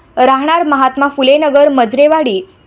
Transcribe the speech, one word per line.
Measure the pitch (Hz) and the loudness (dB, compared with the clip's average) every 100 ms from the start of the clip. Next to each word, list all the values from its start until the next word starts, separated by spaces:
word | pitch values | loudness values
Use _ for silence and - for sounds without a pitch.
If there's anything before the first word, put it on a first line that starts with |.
| _ - | _ -2
राहणार | 254 262 294 339 | 0 0 0 -2
महात्मा | 302 269 262 269 277 277 | 0 -2 -2 -2 -4 -2
फुले | 262 285 | 0 0
नगर, | 311 277 294 | 2 2 2
मजरेवाडी, | 269 226 240 294 320 262 190 - _ | 0 -2 0 2 2 -2 -6 -8 _